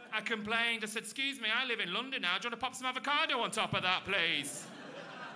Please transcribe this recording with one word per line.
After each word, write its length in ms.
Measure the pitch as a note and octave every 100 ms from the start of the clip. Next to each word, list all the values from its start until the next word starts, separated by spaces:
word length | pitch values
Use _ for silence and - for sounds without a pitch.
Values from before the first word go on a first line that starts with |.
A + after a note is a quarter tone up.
| -
I 80 | G#3+
complained. 640 | G#3+ A3 G#3 A3+ A#3 A3+
I 20 | G#3+
said, 160 | A3
"Excuse 380 | G#3+ - C4+ C4
me, 100 | A3
I 140 | A3+
live 160 | C4 A3+
in 120 | F#3
London 300 | F#3+ C4 C4
now. 160 | F3 F#3
Do 80 | A#3
you 40 |
want 100 | A3+
to 40 |
pop 120 | B3 A#3+
some 100 | B3+
avocado 540 | B3+ C#4 D4 D#4 C#4
on 100 | -
top 240 | A3+ F3+
of 80 | G3
that, 220 | F3+ F3+
please?" 640 | F#3 G3 E3+ D#3 C#3 - - - - - - - -